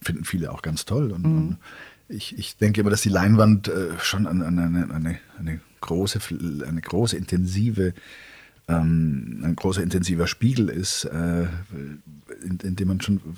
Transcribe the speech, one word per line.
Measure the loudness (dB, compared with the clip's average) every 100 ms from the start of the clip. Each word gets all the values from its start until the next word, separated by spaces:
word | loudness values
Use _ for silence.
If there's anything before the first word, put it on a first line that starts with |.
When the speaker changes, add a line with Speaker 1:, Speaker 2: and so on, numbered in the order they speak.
Speaker 1:
finden | -6 -4 -2
viele | -4 -4
auch | -6
ganz | -6 -4 -2
toll. | 0 0
Und, | 0
Speaker 2:
Mhm. | 2 2
Speaker 1:
und | 0 -4 -10 -20 -20 -20 -14
ich, | -12 -10 -10
ich | -10 0
denke | 2 4
immer, | 2
dass | 2
die | 2
Leinwand, | 4 6 8 8 6 4
äh, | -4 -4 -4
schon | -2 -2 0
eine, | 0 0
eine, | 0 2 0 0
eine, | -2 -4 -4 -10 -10
eine | -8 -8 -10 _
große, | -4 -2 0 -2 -6 -6 -6 -6 -4
eine | -6
große | -2 0 0 -2
intensive, | -2 0 0 2 0 2 0 -2 -12 -20 -20 -20 -20 _ -2
ähm, | 2 4 4 2 0 -4 -4
ein | -2 -2
großer | 0 0
intensiver | 0 0 0 0 0
Spiegel | 0 2 4 2
ist, | 0 -4 -4 -4
äh, | -2 0 0 0 -4 -8 -12 -12 -14 -18 -20 -18 -12
in, | -8 -6
in | -4 -2
dem | 0
man | 0
schon | 0 0 -2